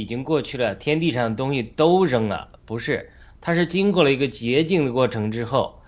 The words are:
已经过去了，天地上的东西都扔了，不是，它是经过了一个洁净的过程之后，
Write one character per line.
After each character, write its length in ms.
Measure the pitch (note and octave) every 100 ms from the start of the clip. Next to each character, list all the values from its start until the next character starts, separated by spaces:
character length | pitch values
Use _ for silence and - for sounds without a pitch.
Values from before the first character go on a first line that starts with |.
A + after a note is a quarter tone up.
已 40 | G#2
经 180 | A#2+
过 180 | C3+ D#3
去 160 | A#2+ C3
了， 160 | A#2
天 260 | G2 - D#3
地 120 | E3
上 180 | B2 A#2
的 60 | A2
东 180 | C3
西 80 | C#3
都 440 | A2+ - D#3 F3+ F#3
扔 220 | B2 A2
了， 200 | F2 - - -
不 120 | A2+
是， 300 | - B2+ - - - -
它 120 | - E3+
是 100 | E3+
经 260 | F#3+ G3
过 120 | F3+
了 80 | D3
一 40 | C3+
个 120 | C3+
洁 360 | - A#2 C3
净 220 | D#3+ F#3 C#3
的 60 |
过 160 | A#2+ B2
程 240 | A2+ G#2+
之 120 | A2+
后， 380 | A#2 C3 G2 -